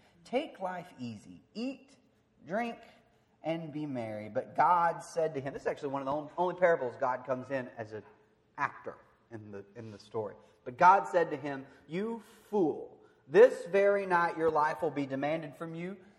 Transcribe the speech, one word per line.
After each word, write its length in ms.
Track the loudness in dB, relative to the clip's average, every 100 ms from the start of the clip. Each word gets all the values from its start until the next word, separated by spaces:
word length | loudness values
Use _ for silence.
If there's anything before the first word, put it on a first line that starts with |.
| _ _
Take 360 | -6 -6 -6 -8
life 320 | -10 -8 -12 -12
easy. 440 | -12 -12 -16 -20 _
Eat, 420 | -10 -8 -10 -16 _ _ _ _ _ -8
drink, 320 | -6 -6 -8 -18 -20 _ _ _ _
and 300 | -6 -6 -6
be 140 | -8 -8
merry.'" 420 | -6 -6 -8 -6
But 280 | -6 -4 2
God 460 | 4 6 4 0
said 320 | -6 -2 -2
to 60 | -2
him, 120 | -8
this 100 | -6
is 60 | -6
actually 200 | -4 -4
one 140 | -4
of 40 | -4
the 60 |
on-, 180 | -4 -4 -2
only 160 | -2
parables 400 | 2 4 4 0 -2
God 240 | -2 -2 -4
comes 240 | -4 -4
in 180 | -6 -6 -10
as 160 | -10
an 120 | -10 -14 -20 _ _ _ -6
actor 400 | -6 -6 -14 -14 -18 _ _
in 180 | -16 -14
the, 140 | -16 -16
in 160 | -16 -16
the 80 | -16
story. 380 | -10 -6 -6 -8 -20 _
But 120 | -8 6
God 320 | 8 8 6
said 220 | 2 2
to 60 | -2
him, 300 | -6 -8 -10 -20 -10
"You 340 | -6 -6 -6 -12 -20 -4
fool, 460 | 0 2 0 -8 -18 -20 _ 2
this 360 | 8 8 8 0
very 400 | 2 4 2 2
night 300 | 2 2 2
your 140 | 2
life 320 | 2 2 0
will 80 | -4
be 160 | -2 -4
demanded 480 | -2 -2 -2 -6 -12
from 180 | -12
you. 220 | -10 -10 -12 -18